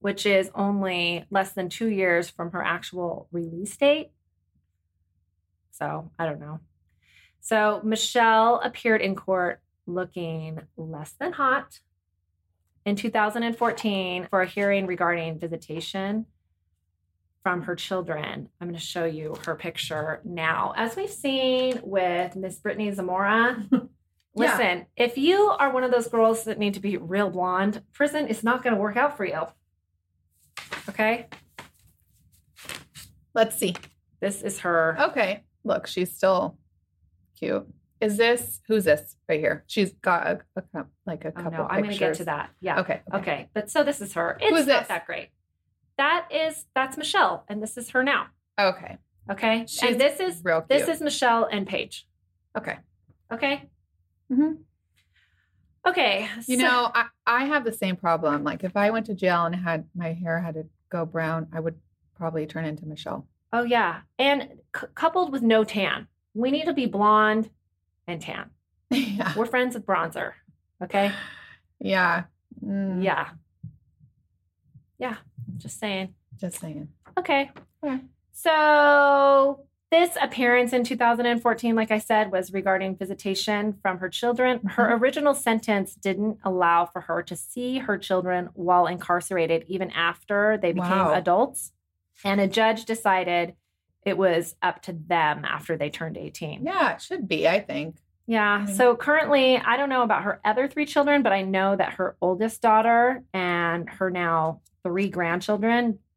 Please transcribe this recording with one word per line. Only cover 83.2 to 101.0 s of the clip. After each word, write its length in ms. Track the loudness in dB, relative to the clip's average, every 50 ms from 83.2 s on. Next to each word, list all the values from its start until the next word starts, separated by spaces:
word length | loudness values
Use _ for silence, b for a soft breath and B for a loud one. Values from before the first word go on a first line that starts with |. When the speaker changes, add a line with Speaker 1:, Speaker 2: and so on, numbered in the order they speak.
| -4 -4 -2 -2 -2 -2 -2 0 0 -2 -4 -2 _
Speaker 1:
from 160 | -2 -2 -2
her 100 | -6 -6
children. 520 | -6 -2 0 0 2 2 2 2 2 0 -2
Her 180 | -4 0 2 4
Speaker 2:
Mm-hmm. 180 | 4 4 4 2
Speaker 1:
original 320 | 2 2 2 2 2 2
sentence 600 | 2 2 0 0 0 2 0 0 0 0 -4 -8
didn't 440 | _ -4 -2 -2 0 -2 -4 -4 -4 -4
allow 420 | -2 0 2 4 4 4 4 2
for 160 | 2 -4 -10 -6
her 200 | -4 -4 -4 -4
to 140 | -6 -10
see 420 | -12 -12 -12 -10 -8 -4 -4 -4 -4
her 200 | -2 -2 -4 -4
children 520 | 0 0 0 0 0 0 -2 -2 -2 -6 -8
while 320 | -4 2 4 6 6 6
incarcerated, 800 | 4 0 -4 -2 0 0 0 0 -2 0 0 2 2 2 0 0 -4
even 220 | -4 -4 -4 -4
after 680 | -2 0 0 0 0 -4 -6 -2 0 2 4 2 2 2
they 120 | 0 0 0
became 180 | 0 0 2
Speaker 2:
Wow. 240 | 2 2 4 4 2
Speaker 1:
adults. 580 | 2 4 4 4 4 4 0 -2 -10 -14 -14 _ _ _ _ _ _ _ _ _ _ -2
And 160 | 0 2 2
a 60 | 2
judge 380 | 2 2 2 4 4 2 0 -4
decided 680 | -6 -8 -2 0 2 2 2 0 0 0 0 -2 -2 -6 _ _ _ _ _ _ _ _ _ _
it 120 | -4 0
was 380 | 2 4 4 4 2 0 -2 -8 _ -4
up 180 | -4 -4 -4 -10
to 100 | -12 -12
them 520 | -12 -4 0 2 2 2 2 0 0 -2
after 320 | -4 -4 -6 -4 -6 -4
they 140 | -4 -4 -6
turned 260 | -6 -8 -10 -8 -8
eighteen. 460 | -8 -10 -10 -10 -10 -10 -10 -8 -8 -6
Speaker 2:
Yeah, 300 | -4 0 0 0 0 0
it 80 | -4 -8
should 240 | -10 -8 -8 -4 -4
be, 200 | -2 2 2 4
I 100 | 2 2
think. 360 | 0 -2 -6 -6 -6 -8 -12 _ _ _ _ _ _
Speaker 1:
Yeah. 340 | -2 0 2 2 2 2 2 0
Speaker 2:
I 40 |
mean 100 | -4 2
Speaker 1:
So 180 | 4 6 6 6
currently, 600 | 4 2 2 2 2 4 4 4 4 6 6 4 4
I 180 | 2 0 0
don't 120 | 0 0 0
know 140 | 2 0 2
about 180 | 2 2 0 0
her 180 | -2 -4 0 0
other 240 | 0 2 2 0 -2
three 180 | 0 -2 -4
children, 360 | 0 2 2